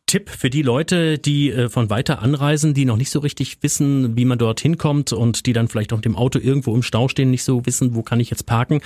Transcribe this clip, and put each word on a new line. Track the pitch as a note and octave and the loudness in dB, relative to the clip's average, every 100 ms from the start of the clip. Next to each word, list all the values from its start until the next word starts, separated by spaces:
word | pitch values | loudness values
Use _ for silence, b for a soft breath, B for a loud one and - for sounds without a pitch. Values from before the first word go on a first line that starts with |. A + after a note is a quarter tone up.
| - | -4
Tipp | G3 G3+ | -4 -4
für | - C3 | -4 -2
die | C3+ | 0
Leute, | C#3 B2 E3 F3+ D#3+ D3+ | 2 0 0 0 2 0
die, | D3 D3 C#3+ | 0 2 2
äh, | B2+ A#2+ | 0 0
von | - A2 | 0 0
weiter | G#2 C3+ C#3+ | 0 -2 0
anreisen, | A2+ C#3+ C#3+ D3+ D#3 | 0 0 2 2 2
die | C#3 | 2
noch | C3 A2 | 2 0
nicht | C#3 | 0
so | D3+ | -2
richtig | D3 - C3+ - | -4 -4 -8 -4
wissen, | D3 - C#3+ C#3 B2+ A2+ | -2 0 2 2 2 2
wie | |
man | B2 B2 | 2 2
dorthin | A2+ A2+ C#3+ E3 | 0 0 0 0
kommt | D#3 D3 C#3 | 0 0 0
und | A2+ A#2+ G#2+ - | 0 0 0 0
die | |
dann | A2+ A2+ | 0 0
vielleicht | A2+ G#2 | -2 -2
auch | A2+ | -2
mit | |
dem | A2+ G#2 | -2 0
Auto | B2+ B2 | 0 0
irgendwo | B2+ C#3 B2+ | 0 0 0
im | A2+ | -2
Stau | B2 B2+ C3 | 0 0 0
stehen, | - C3 | 0 0
nicht | B2 | 0
so | - B2+ A#2+ | 0 -2 0
wissen, | - C3 | 0 0
wo | A#2 | -2
kann | A2 A#2+ | -2 -2
ich | A#2+ | -2
jetzt | A#2 - | -4 -2
parken. | A#2 B2 D3+ | -2 0 -2